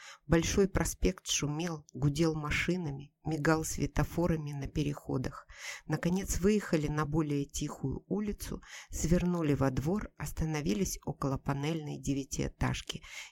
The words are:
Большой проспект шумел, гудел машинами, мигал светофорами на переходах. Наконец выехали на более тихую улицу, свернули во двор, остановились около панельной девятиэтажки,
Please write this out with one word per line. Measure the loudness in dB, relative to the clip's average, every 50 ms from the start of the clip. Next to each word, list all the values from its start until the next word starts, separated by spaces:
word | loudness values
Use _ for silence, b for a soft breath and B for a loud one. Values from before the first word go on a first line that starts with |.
| B B B B B
Большой | 4 4 4 6 4 4 4 4 4
проспект | 4 2 0 0 0 2 2 2 2 0 -4 -2
шумел, | -2 0 0 0 0 -2 -2 -2 -4 -6 -8 -12 _
гудел | 0 2 2 4 4 4 4 2
машинами, | 0 -2 -2 -2 0 0 0 0 0 -2 -4 -6 -6 -10 -14 _ _ _
мигал | -4 -4 0 4 4 4 4 2
светофорами | -2 -2 -2 -2 0 2 0 0 0 0 0 2 2 2 0 -2 -4 -6
на | -6 -6
переходах. | -4 -2 -2 0 0 -2 -4 -6 -4 -2 -2 -2 -4 -6 -10 -14 B B B B B B B B
Наконец | -4 -4 -2 0 0 0 0 0 0 -2 2
выехали | 4 4 4 4 2 2 0 0 2 0
на | 0 0 0
более | 0 2 0 2 2 0 0 -2
тихую | -2 -4 -4 -4 -4 -4 -4 -4 -4 -4 -6 -4 _
улицу, | -4 -2 -2 -4 -6 -6 -8 -8 -10 -10 B B B B B B
свернули | -8 -4 2 4 4 4 4 2 2 2 2 2 2
во | 4 4 2
двор, | 2 0 0 0 0 0 -2 -6 -8
остановились | _ -8 -8 -4 -2 -2 0 0 0 0 0 0 0 0 -2 -2 -6 -8
около | -8 -6 -4 -2 -2 -2 -2
панельной | -2 -2 -2 0 0 -2 -2 -2 -4 -6 -8 -6
девятиэтажки, | -4 -2 -2 -2 -2 -4 -4 -4 -4 -4 -2 -2 -2 -2 -2 -2 -6 -8 -10 -10 B B B B B B